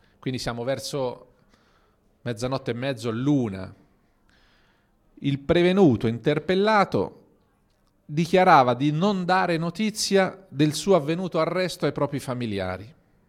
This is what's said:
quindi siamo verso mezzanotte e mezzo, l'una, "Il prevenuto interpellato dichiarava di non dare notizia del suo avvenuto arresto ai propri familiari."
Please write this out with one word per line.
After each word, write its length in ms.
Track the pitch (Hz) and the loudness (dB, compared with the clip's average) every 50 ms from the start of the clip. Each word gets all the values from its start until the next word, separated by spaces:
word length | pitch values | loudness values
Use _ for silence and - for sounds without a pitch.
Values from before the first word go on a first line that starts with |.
| _ _ _ _ | _ _ _ _
quindi 180 | - 135 127 120 | -10 -8 -8 -6
siamo 280 | - 135 117 120 117 | -6 -8 -8 -6 -6
verso 580 | 127 135 131 - - - 143 131 123 117 - - _ _ _ _ _ _ _ _ _ _ _ _ _ _ _ _ _ _ _ | -6 -6 -6 -6 -8 -6 -6 -6 -6 -6 -10 -16 _ _ _ _ _ _ _ _ _ _ _ _ _ _ _ _ _ _ _
mezzanotte 500 | _ 120 120 107 123 127 135 131 131 135 | _ -10 -8 -6 -6 -6 -6 -6 -6 -6
e 20 | 117 | -8
mezzo, 360 | 117 127 139 135 110 110 120 | -6 -6 -6 -8 -6 -6 -6
l'una, 640 | 110 117 131 143 147 139 123 107 95 95 92 95 98 - _ _ _ _ _ _ _ _ _ _ _ _ _ _ _ _ _ _ _ _ _ _ _ _ _ _ _ - | -6 -2 0 0 0 0 0 -2 -6 -8 -12 -14 -18 -20 _ _ _ _ _ _ _ _ _ _ _ _ _ _ _ _ _ _ _ _ _ _ _ _ _ _ _ -8
"Il 180 | - 139 139 143 | -4 -4 -4 -4
prevenuto 680 | - - 165 175 175 180 185 202 196 151 117 104 - 113 | -2 0 2 4 4 4 6 6 6 6 6 4 0 -2
interpellato 1160 | 117 117 - 156 147 156 151 - 185 190 202 214 220 208 190 190 - 110 87 - - - _ _ _ _ _ _ _ _ _ _ _ _ _ _ _ _ _ | -4 -2 -2 -2 -2 0 -2 -2 0 0 2 2 2 2 2 2 0 -2 -2 -4 -6 -14 _ _ _ _ _ _ _ _ _ _ _ _ _ _ _ _ _
dichiarava 680 | - 147 151 175 160 - 185 180 185 165 143 127 123 123 | -8 -4 -4 -2 2 2 4 6 8 8 8 8 6 2
di 180 | 123 139 151 | 2 0 0
non 320 | 147 156 180 208 208 185 180 | 0 0 0 0 0 -2 0
dare 320 | 170 185 190 185 175 170 | 0 0 0 2 0 -2
notizia 880 | 160 165 170 165 - 220 214 208 - - - 196 196 190 180 - - - _ | -2 -2 -4 -4 -4 -4 -4 -4 -4 -4 0 2 2 2 2 -2 -8 -16 _
del 240 | - 135 156 151 147 | -2 0 2 2 2
suo 220 | - - 196 190 | -2 2 2 4
avvenuto 440 | 170 143 147 165 175 190 170 - 165 | 4 4 0 -2 -4 -4 -4 -2 -2
arresto 460 | 160 165 165 185 185 170 - - - | -2 0 -2 -2 -4 -4 -4 -4 -4
ai 80 | 147 139 | -4 -2
propri 260 | - 190 - - 131 | -2 -4 -4 -4 -6
familiari." 760 | - 139 123 123 120 113 101 98 92 92 92 92 101 123 - _ _ _ _ _ _ | -8 -8 -6 -6 -6 -4 -4 -4 -4 -4 -6 -8 -10 -16 -20 _ _ _ _ _ _